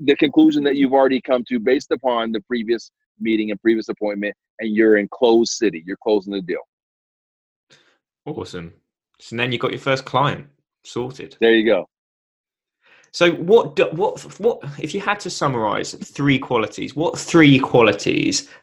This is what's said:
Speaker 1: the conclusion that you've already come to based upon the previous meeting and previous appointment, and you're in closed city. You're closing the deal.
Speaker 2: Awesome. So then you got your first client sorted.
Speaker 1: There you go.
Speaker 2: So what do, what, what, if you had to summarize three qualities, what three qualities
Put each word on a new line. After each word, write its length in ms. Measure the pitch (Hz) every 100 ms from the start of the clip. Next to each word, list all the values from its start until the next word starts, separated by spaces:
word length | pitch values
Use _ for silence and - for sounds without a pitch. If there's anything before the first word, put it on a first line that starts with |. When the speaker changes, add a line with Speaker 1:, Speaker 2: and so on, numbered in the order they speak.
| 139
Speaker 1:
the 100 | 143
conclusion 480 | 147 156 156 147
that 140 | 143 139
you've 160 | 135
already 260 | 135 135 131
come 240 | - 127 117
to 100 | 123
based 320 | 110 139 -
upon 400 | 143 131 117 113
the 80 | 110 -
previous 440 | 123 110 117 - _ _ _
meeting 320 | 110 110 107
and 100 | 101
previous 280 | 113 113 107
appointment, 440 | 107 107 101 101 - _ -
and 140 | 113
you're 220 | 107 110 107
in 140 | 101
closed 400 | - 120 113 113
city. 320 | - 107 87 82
You're 120 | 98
closing 300 | - 107 95
the 100 | 101
deal. 200 | 87 78 - _ _ _ _ _ _ _ _ _ _ _ _ _ _ _ -
Speaker 2:
Awesome. 460 | 151 95 87 82 _ _ _ _ _
So 160 | - 113
then 160 | 123
you 60 | 127
got 140 | 127
your 100 | -
first 240 | - 135 -
client 420 | 131 143 92 - _ _ _ -
sorted. 500 | - 123 139 80 -
Speaker 1:
There 120 | 113
you 120 | 113 110
go. 200 | 98 78 _ _ _ _ _ _ _ _ _ _ _ _
Speaker 2:
So 220 | - 175
what 420 | 156 170 226 156 -
do, 140 | 175
what, 300 | 160 185 - 71 -
what, 220 | 214 - 147 -
if 140 | 151
you 80 | 202
had 180 | 202 202
to 100 | 185
summarize 640 | - 151 123 107 104 -
three 460 | - - - 143 131
qualities, 560 | - 120 107 - - 139
what 220 | 127 135
three 420 | - 170 151 131
qualities 880 | 131 127 110 98 - - - 95 - -